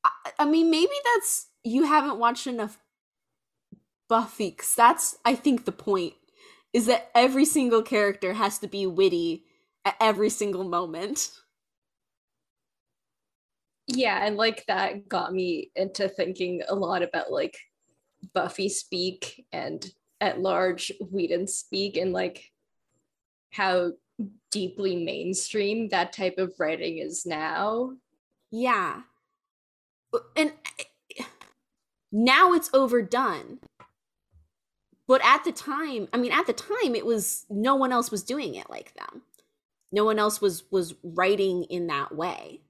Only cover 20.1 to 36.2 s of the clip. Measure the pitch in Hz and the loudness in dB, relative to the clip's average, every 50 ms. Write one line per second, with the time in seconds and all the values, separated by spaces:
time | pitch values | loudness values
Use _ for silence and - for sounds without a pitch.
20.1 | _ _ 208 196 - - 185 190 180 175 185 185 175 175 - - - - - 175 | _ _ -2 -2 -2 -2 -2 0 0 2 0 0 -2 -4 -8 -10 -10 -12 -12 -6
21.1 | 190 196 170 165 175 170 190 196 - - - _ - 196 196 202 196 165 185 190 | -4 -4 -2 0 -2 -2 -2 -4 -6 -10 -8 _ -4 -4 -4 -2 -2 -2 -2 -2
22.1 | 180 185 185 175 - - - _ _ _ _ _ _ _ _ _ _ _ _ _ | -2 -2 -4 -4 -6 -12 -20 _ _ _ _ _ _ _ _ _ _ _ _ _
23.1 | _ _ _ _ _ _ _ _ - - 196 190 180 180 175 175 165 _ _ _ | _ _ _ _ _ _ _ _ -4 -2 0 2 2 2 0 0 -4 _ _ _
24.1 | _ - 214 196 - - _ _ - 214 185 180 185 - 196 190 180 175 170 160 | _ -10 -10 -10 -10 -20 _ _ -6 -4 -4 -6 -6 -4 -2 -2 -2 -2 -4 -4
25.1 | - 160 165 180 190 185 - - - 214 202 202 214 226 226 214 208 180 180 180 | -6 -6 -4 -4 -4 -4 -6 -4 -2 -2 0 0 -2 -2 -2 -2 0 0 0 -2
26.1 | - - 196 185 180 185 190 180 - - 170 156 165 165 170 170 165 160 151 156 | -4 -4 -4 -2 -2 -2 -4 -4 -2 -2 -2 -2 -2 -2 -4 -6 -6 -6 -8 -8
27.1 | 170 - - 175 160 151 156 156 160 165 196 214 220 233 254 254 262 - _ _ | -8 -8 -6 -6 -4 -4 -4 -4 -2 -2 -2 -2 -2 -2 -4 -4 -8 -14 _ _
28.1 | _ _ _ _ _ _ _ _ 220 226 247 247 240 202 180 160 - - 247 _ | _ _ _ _ _ _ _ _ -6 -2 0 0 2 0 0 -4 -6 -10 -14 _
29.1 | _ _ _ _ _ _ _ _ _ _ _ _ _ _ _ _ _ _ _ _ | _ _ _ _ _ _ _ _ _ _ _ _ _ _ _ _ _ _ _ _
30.1 | - 466 - - _ 311 311 302 - _ _ - - - - _ _ _ _ _ | -6 -6 -6 -4 _ -2 -2 -2 -2 _ _ -16 -14 -14 -16 _ _ _ _ _
31.1 | - - - - _ _ - _ _ _ _ _ _ _ _ _ _ _ _ _ | -16 -14 -14 -16 _ _ -20 _ _ _ _ _ _ _ _ _ _ _ _ _
32.1 | - 214 233 254 262 302 370 359 349 330 - - - 269 269 240 240 240 214 190 | 0 2 4 6 8 8 8 8 6 4 2 4 4 4 4 6 2 2 2 2
33.1 | - 247 269 220 170 139 - - - 262 - - _ _ - _ _ _ _ _ | 0 0 0 0 -2 -4 -10 -14 -18 -20 -20 -20 _ _ -20 _ _ _ _ _
34.1 | _ _ _ _ _ - _ _ _ _ _ _ _ _ _ _ _ _ _ - | _ _ _ _ _ -20 _ _ _ _ _ _ _ _ _ _ _ _ _ 4
35.1 | 254 262 - 233 269 302 - 339 - - - 294 277 285 320 302 262 220 196 - | 4 6 8 6 6 6 4 -4 -6 -4 -8 -6 -4 -4 -4 -4 -4 -6 -6 -2
36.1 | - 240 | -2 -2